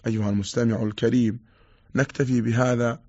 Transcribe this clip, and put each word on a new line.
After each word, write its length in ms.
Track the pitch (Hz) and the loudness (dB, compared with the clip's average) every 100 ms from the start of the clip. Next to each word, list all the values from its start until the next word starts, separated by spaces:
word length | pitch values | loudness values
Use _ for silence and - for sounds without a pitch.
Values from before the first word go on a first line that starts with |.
| 117 | -2
أيها 220 | 110 104 | -2 0
المستمع 540 | 101 98 123 117 110 | -2 -2 0 0 0
الكريم، 560 | 107 101 113 123 113 120 _ _ _ _ _ 127 | -2 0 0 2 2 -2 _ _ _ _ _ -4
نكتفي 460 | 143 - 131 123 | -2 -2 0 0
بهذا 580 | 113 117 127 120 120 120 | 2 2 2 2 0 -4